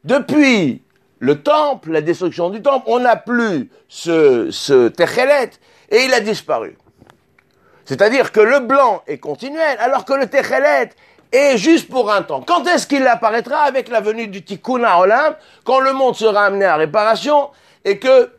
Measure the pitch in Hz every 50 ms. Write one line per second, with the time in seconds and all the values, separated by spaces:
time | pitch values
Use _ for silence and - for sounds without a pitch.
0 | _ 151 247 285 - - 269 302 294 269 247 208 170 131 110 - _ _ _ _
1 | _ _ _ _ 123 127 147 147 - 294 302 302 302 294 262 202 - 160 160 156
2 | 151 160 170 160 185 170 - 175 170 175 196 226 190 285 269 254 - 220 233 247
3 | 247 247 220 - - - 240 240 233 220 180 143 117 - _ _ _ _ - -
4 | - 165 165 160 151 139 127 120 101 - 98 - - - 139 127 120 113 - -
5 | 170 - - 240 254 269 294 285 247 - _ _ _ _ _ _ _ _ - 240
6 | 262 262 254 240 202 214 208 - - - 147 117 104 80 - _ _ _ _ _
7 | _ _ _ _ _ _ _ _ _ _ _ _ _ _ _ _ _ - 139 123
8 | 196 220 240 277 214 - - 220 214 220 269 285 247 220 269 277 269 240 196 170
9 | _ - 151 131 - 147 143 - 226 269 294 320 320 302 262 202 220 254 277 254
10 | - - 269 277 269 202 - 269 - - 254 262 277 294 294 269 233 - _ _
11 | _ _ _ _ _ _ - 254 285 285 262 214 180 311 339 285 - - 247 262
12 | 220 208 208 196 170 175 151 131 - - 349 349 247 311 349 269 - - 285 277
13 | 262 254 233 233 233 220 214 240 247 247 285 311 294 277 254 269 - - 240 220
14 | 202 208 220 226 233 208 185 196 - - 202 - - - 262 247 233 220 185 170
15 | 185 190 220 254 302 311 302 - _ _ _ _ _ - 254 262 262 269 269 269
16 | 269 247 - - 220 220 202 208 208 196 196 196 196 185 160 151 160 156 147 220
17 | 208 220 226 - 185 277 294 285 277 - _ _ _ _ _ _ _ 196 202 202
18 | - 262 269 262 240 - _